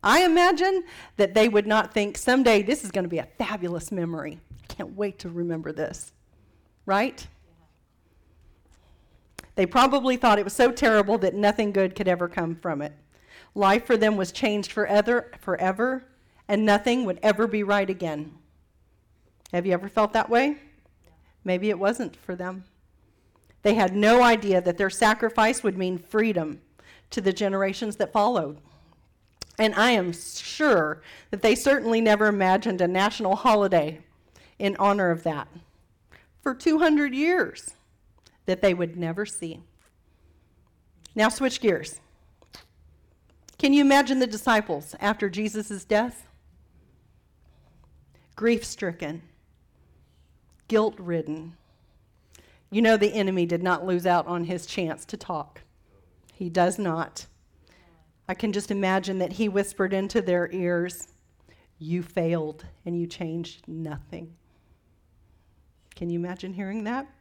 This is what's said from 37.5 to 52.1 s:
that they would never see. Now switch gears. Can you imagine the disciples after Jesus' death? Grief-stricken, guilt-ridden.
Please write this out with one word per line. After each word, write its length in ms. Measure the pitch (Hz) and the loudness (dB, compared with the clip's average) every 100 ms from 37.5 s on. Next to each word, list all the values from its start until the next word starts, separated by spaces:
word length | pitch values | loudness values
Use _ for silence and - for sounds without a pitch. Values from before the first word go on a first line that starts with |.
| - - _ _ _ _ _ _ _ - | -6 -18 _ _ _ _ _ _ _ -4
that 160 | 185 | 0
they 120 | 202 | 2
would 240 | 175 170 170 | 0 -4 -4
never 280 | 165 170 208 | -6 -6 -8
see. 360 | - 165 160 - _ _ _ _ _ _ _ _ _ _ _ _ _ - | -10 -12 -14 -20 _ _ _ _ _ _ _ _ _ _ _ _ _ -14
Now 160 | - 214 | 0 0
switch 300 | 214 262 254 | 2 -4 0
gears. 380 | 226 180 - - _ _ _ _ _ - _ _ _ _ _ _ _ _ - _ | 0 0 -6 -16 _ _ _ _ _ -20 _ _ _ _ _ _ _ _ -20 _
Can 140 | 277 | 4
you 80 | 285 | 6
imagine 360 | 277 277 262 262 | 6 6 4 0
the 80 | 247 | 0
disciples 720 | 214 262 220 214 151 151 - | -2 0 0 0 -6 -8 -6
after 300 | 202 214 202 | -4 -2 -4
Jesus' 560 | 185 214 214 208 196 - | -2 -4 -6 -8 -12 0
death? 420 | 208 240 - - _ _ _ _ _ _ _ _ _ _ _ _ _ _ _ _ _ _ _ _ - | 0 0 -6 -20 _ _ _ _ _ _ _ _ _ _ _ _ _ _ _ _ _ _ _ _ -2
Grief-stricken, 840 | 226 226 - - 185 170 151 165 - _ _ _ _ _ _ _ _ _ _ _ _ _ _ | 2 2 -2 -8 -8 -6 -10 -10 -14 _ _ _ _ _ _ _ _ _ _ _ _ _ _
guilt-ridden. 880 | 220 214 220 175 170 156 156 165 170 _ _ _ _ _ | 0 0 -4 -6 -6 -6 -10 -12 -20 _ _ _ _ _